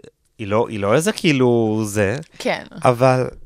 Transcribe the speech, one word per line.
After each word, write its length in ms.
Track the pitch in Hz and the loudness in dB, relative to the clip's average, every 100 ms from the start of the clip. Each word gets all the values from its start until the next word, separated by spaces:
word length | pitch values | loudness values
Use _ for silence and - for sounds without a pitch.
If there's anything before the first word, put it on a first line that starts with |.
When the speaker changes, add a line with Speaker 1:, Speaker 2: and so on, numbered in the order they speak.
| - _ _ - | -20 _ _ -12
Speaker 1:
היא 80 | 101 | -2
לא, 200 | 107 - | 0 0
היא 120 | 107 | -2
לא 140 | 98 | 0
איזה 180 | 135 185 | 2 0
כאילו 680 | - 170 135 127 117 110 107 107 | 0 2 4 4 4 2 0 -2
זה, 300 | 107 98 123 - - | 0 0 -2 -8 -8
Speaker 2:
כן. 260 | 247 170 - - | -6 -6 -8 -2
Speaker 1:
אבל, 440 | 127 120 131 127 - - | 0 2 2 2 -2 -8